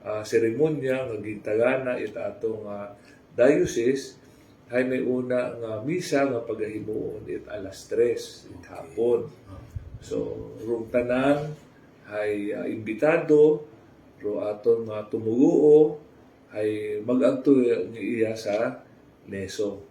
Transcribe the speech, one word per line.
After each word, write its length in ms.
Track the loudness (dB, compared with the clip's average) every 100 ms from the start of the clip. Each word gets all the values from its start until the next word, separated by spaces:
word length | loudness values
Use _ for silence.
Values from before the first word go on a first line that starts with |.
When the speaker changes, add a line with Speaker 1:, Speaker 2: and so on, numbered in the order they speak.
Speaker 1:
ah, 240 | -6 -8
seremonya, 800 | 0 0 2 2 0 0 -2 -2
nga 120 | -4 -8
gintagana, 800 | -8 -10 -4 2 2 2 -2 -4
it 160 | -6 -6
atong, 480 | -8 -6 -6 -6
ah, 320 | -8 -10 -12 -16 -20 -20 _ 2
diocese, 800 | 6 6 2 0 0 0 -4 -16 -20 -20 -20 -20 -6
hay 160 | -2 0
may 160 | -2
una 480 | -2 -2 0 -2 -2
nga 320 | -6 -8 -8
misa 400 | -4 -4 0 0
nga 160 | 2 -2
pagahimuon, 880 | -4 -4 -4 -6 -6 -6 -6 -10 -10
it 160 | -10 -10
alas 320 | -12 -12 -14
tres, 640 | -6 2 2 2 -6 -16 -20
it 80 | -20
Speaker 2:
Okay. 160 | -16
Speaker 1:
hapon. 560 | -16 -12 -2 2 2 -2 -14 -20
Speaker 2:
Ah. 80 | -20 -14 -14 -12 -18
Speaker 1:
So, 480 | -8 -6 -6 -8 -12 -12 -6
rong 220 | -4 -2
tanan, 640 | -2 0 0 2 0 -2 -12 -18 _ -20 _ -10
hay, 420 | -4 -2 -2 -4
ah, 140 | -6
imbitado, 1040 | -6 -6 -6 0 2 2 4 6 8 6 -4 -20 -20 -20 -20 -10
ro 200 | -6 -4
aton 400 | -4 -2 2 2
mga 280 | 0 -8 -6
tumuguo, 880 | -4 -2 4 4 6 8 8 8 2 -14 -20 -20 _ _
ay 480 | -2 -2 -2 -4 -6
mag-agto 560 | 0 2 4 2 6 6 6 2 -2
ni 280 | -6 -4 0
iya 160 | 0
sa 480 | -2 -2 0 0 -4 -16 -20 -20 _ -12
leso. 560 | -8 -8 -4 -4 -4 -16